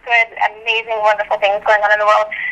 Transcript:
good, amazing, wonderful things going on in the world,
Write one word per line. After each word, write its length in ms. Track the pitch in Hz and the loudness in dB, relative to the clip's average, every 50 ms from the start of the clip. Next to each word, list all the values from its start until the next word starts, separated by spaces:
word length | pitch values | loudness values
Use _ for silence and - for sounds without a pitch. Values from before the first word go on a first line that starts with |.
| - | -6
good, 260 | 247 233 233 226 226 - - 208 208 214 214 | 0 2 2 0 0 -2 -4 -4 -4 -4 -6
amazing, 400 | 220 233 226 226 226 233 226 214 208 | -6 -4 -4 -4 -2 -4 -4 0 2
wonderful 360 | 214 208 208 208 - 214 208 | 2 2 0 0 -4 -2 0
things 240 | 208 196 202 208 - | 0 0 0 0 2
going 180 | 220 214 208 208 | 2 2 2 2
on 40 | 202 214 | 2 2
in 40 | 214 208 | 2 4
the 60 | 208 | 4
world, 180 | 214 214 214 214 - - - - | 4 4 2 0 -4 -8 -8 -8